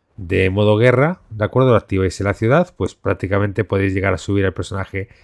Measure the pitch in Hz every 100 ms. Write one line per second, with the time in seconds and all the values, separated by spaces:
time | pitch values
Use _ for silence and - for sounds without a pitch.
0 | _ - 87 92 95 98 104 107 123 120
1 | 151 180 _ 107 104 127 131 110 - 95
2 | 95 - 101 98 110 147 175 _ 95 -
3 | 98 98 92 101 101 95 104 101 98 95
4 | 95 95 - 101 95 - 92 98 95 98
5 | 98 _